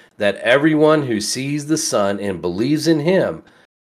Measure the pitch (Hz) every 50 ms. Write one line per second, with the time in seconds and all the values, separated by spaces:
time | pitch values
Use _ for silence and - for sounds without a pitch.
0 | _ _ _ - 104 101 101 - - 113 127 143 151 160 156 151 156 151 156 151
1 | 139 127 110 101 104 - - 127 135 139 147 151 143 147 160 - - - 131 107
2 | 101 98 101 101 104 101 92 80 85 90 87 98 120 139 156 147 147 165 160 147
3 | 143 175 190 175 127 95 80 82 - _ _ _ _ _ _ _ _ _